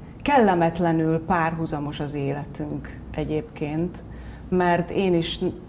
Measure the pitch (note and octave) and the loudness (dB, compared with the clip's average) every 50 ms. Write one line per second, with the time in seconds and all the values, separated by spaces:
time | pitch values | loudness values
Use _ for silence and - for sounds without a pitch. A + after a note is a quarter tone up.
0 | - - - - - - C#4+ C4+ A3+ G3+ F3+ E3+ E3+ E3 E3+ E3+ F3+ E3+ E3 D#3+ | -16 -18 -16 -6 0 4 6 6 8 6 6 6 4 2 2 2 2 2 4 4
1 | D#3+ D#3+ D#3+ E3 E3 - F#3+ E3+ D#3+ E3 E3 D#3+ E3 D3+ D#3 D3 D3 C#3+ C#3 - | 2 2 2 0 0 2 2 2 2 0 0 -2 -2 -2 -2 -4 -4 -4 -4 -4
2 | D3+ C#3+ C#3+ D3 C#3 C#3 C#3+ D3 C#3+ - - - D3+ D3 D3 C#3+ - - - - | -6 -4 -4 -2 -2 -2 -2 -4 -6 -8 -8 -8 -6 -6 -6 -6 -8 -10 -14 -14
3 | - - - - D3+ C#3+ D#3 D#3 D3+ - - - D3+ D3 D3+ D#3+ E3+ F3+ F3 - | -14 -8 -6 -4 -2 -2 -2 -2 -2 -4 -6 -6 -6 -4 -2 -2 -2 -2 -4 -8
4 | - - - - - - - - - - F#3 F3+ F3+ F3 F3 E3+ F3 F3 - - | -12 -12 -14 -14 -14 -14 -14 -14 -4 0 2 2 4 4 4 2 2 0 0 0
5 | G3 F#3+ F3 E3+ E3 - - - F#3+ F3 - - - | 2 4 4 2 2 0 0 0 -2 -2 -4 -4 -10